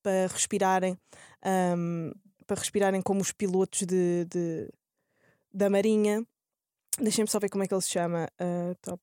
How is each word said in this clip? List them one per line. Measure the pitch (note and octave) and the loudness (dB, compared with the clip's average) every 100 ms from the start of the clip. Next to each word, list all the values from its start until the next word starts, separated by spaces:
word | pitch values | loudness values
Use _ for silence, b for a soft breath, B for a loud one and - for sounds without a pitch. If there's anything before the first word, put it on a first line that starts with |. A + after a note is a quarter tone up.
para | G3+ F#3+ F#3 | -2 0 0
respirarem, | - - G3+ F#3+ F#3+ F#3 F3+ B B B - | -2 -2 0 2 2 0 -4 B B B -8
ahm, | - F#3+ F3+ F3 E3+ E3+ E3 - _ _ - | 0 2 2 2 0 -4 -6 -10 _ _ -6
para | G3 | -4
respirarem | - G#3 G3 F#3+ | -2 2 2 2
como | F3+ G3 | 0 0
os | F#3 | -2
pilotos | - G3+ F#3 F#3+ - F3+ | -2 0 2 0 -2 0
de, | F#3 F3 F3 E3+ | 2 2 0 -2
de, | F3+ E3+ D#3+ - - _ _ _ _ _ _ _ | -2 -4 -4 -8 -14 _ _ _ _ _ _ _
da | G3 G3+ | 0 2
Marinha. | G3 G#3+ G#3+ G#3 G#3 A#3 _ _ _ _ _ _ - | 4 4 4 4 0 -4 _ _ _ _ _ _ -4
Deixem-me | A3+ A3 G#3+ | 0 0 0
só | G#3+ | 0
ver | G3+ | -2
como | G3 | -2
é | F#3+ | -2
que | |
ele | F#3+ | -2
se | - | -2
chama, | F#3 E3+ E3+ E3 - | -2 -2 -2 -4 -4
ah, | F3+ F3 F3 F3+ | -4 -4 -4 -8
Top | - F3+ | -10 -12